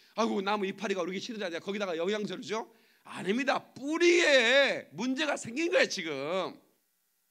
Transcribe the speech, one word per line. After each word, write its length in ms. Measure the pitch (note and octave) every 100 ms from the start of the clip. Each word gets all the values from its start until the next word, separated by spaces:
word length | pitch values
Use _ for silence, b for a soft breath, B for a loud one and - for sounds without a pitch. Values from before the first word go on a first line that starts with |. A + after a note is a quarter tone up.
| b -
"아이고, 260 | A3+ G#3+
나무 240 | F#3+ G#3+ F#3+
이파리가 340 | F#3+ A3 F#3
우리 180 | E3+ F#3
시들하냐?" 420 | - A3 F#3+ E3
거기다가 360 | G3+ G3+ F#3+ D#3+
영양제를 460 | F3+ G#3+ G3 F3
줘? 260 | D#3 A3 - b b b
아닙니다. 680 | - - F3+ A#3+ C4+ - -
뿌리에 1120 | - C#4 E4 F4 F4 D4+ C4+ A3+ C#4 C4 D3+ -
문제가 440 | D3 B3+ C4 D4 C#4
생긴 340 | A#3 B3 E4+
거예요, 160 | F4+ G3
지금. 680 | - D#3+ C3+ C#3+ F#3 D3+ - _ _ _ _ _ _ _